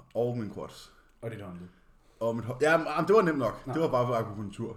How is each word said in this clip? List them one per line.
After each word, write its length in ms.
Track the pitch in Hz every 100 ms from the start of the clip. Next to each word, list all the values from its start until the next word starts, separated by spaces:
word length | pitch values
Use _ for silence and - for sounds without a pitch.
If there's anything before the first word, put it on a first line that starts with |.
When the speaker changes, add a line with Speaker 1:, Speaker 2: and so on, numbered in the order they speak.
| -
Speaker 1:
og 240 | 110 120 120
min 120 | 104
quads. 380 | - 71 - - - _ _
Speaker 2:
Og 80 | 117
dit 120 | 104
håndled. 240 | 98 87 90 - _ _ _ _
Speaker 1:
Og 160 | 113 117
mit 80 |
hå-, 100 | 110 123
ja, 160 | 151 165
men, 100 | 151
ah, 160 | 156 175
det 80 | 220
var 60 |
nemt 160 | 175 143
nok. 280 | 110 - -
Speaker 2:
Nå. 60 |
Speaker 1:
Det 100 | 147
var 60 | 151
bare 180 | 123 123
for 80 |
akupunktur, 640 | 113 107 101 101 107 113